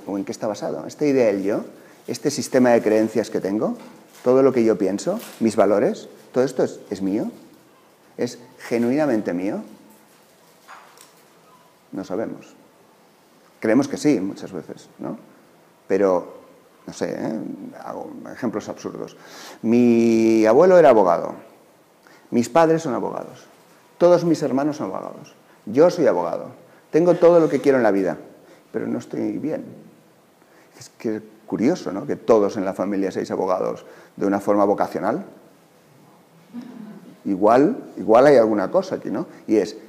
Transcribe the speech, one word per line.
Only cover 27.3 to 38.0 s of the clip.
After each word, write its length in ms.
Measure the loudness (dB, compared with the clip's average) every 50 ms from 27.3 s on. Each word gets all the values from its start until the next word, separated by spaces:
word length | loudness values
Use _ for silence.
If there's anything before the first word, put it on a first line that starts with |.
| 6 6
lo 100 | 4 2
que 100 | 0 0
quiero 160 | 2 2 2 4
en 60 | 2
la 80 | 2
vida, 260 | 2 2 0 -2 -4 -6 -10 -18 -20 -20 -20 _ -20 -20 _ _
pero 160 | -10 -8 -6 -6
no 100 | -6 -8
estoy 400 | -8 -10 -8 -6 -6 -6 -6 -6
bien. 260 | -6 -6 -8 -8 -10 -14 -18 -20 -20 -20 -20 _ _ _ _ _ _ _ _ _ _ _ _ _ _ _ _ -20
Es 100 | -20 -20
que 320 | -18 -10 -8 -6 -6 -6 -10 -14 -20 -20 _
curioso, 460 | -8 -4 -2 0 0 0 -2 -4 -8
¿no? 160 | -8 -8 -6 -8
Que 80 | -8
todos 420 | -4 2 4 4 4 4 2 0 -4
en 80 | -6
la 80 | -6 -4
familia 380 | -4 -4 -4 -2 -2 -4 -4
seáis 180 | -4 -6 -6 -4
abogados 560 | -4 -4 -2 -2 -2 -2 -2 -4 -6 -8 -12 -20 -20 -20 -20 -20 _
de 100 | -6 -2
una 140 | -2 -2 -2
forma 260 | -2 0 0 2 2
vocacional. 600 | 2 2 0 -2 -4 -4 -4 -4 -4 -4 -6 -8 -12 -18 -20 -20 _ _ _ _ _ _ _ _ _ _ _ _ _ _ _ _ _ _ _ _ _ -18 -18 -18 -16 -18 -18 -18 -18 -20 -20 -20 -20 -20 -12 -8
Igual, 520 | -6 -4 0 2 4 4 6 4 2 0 -4 -8 -14 -14
igual 280 | -8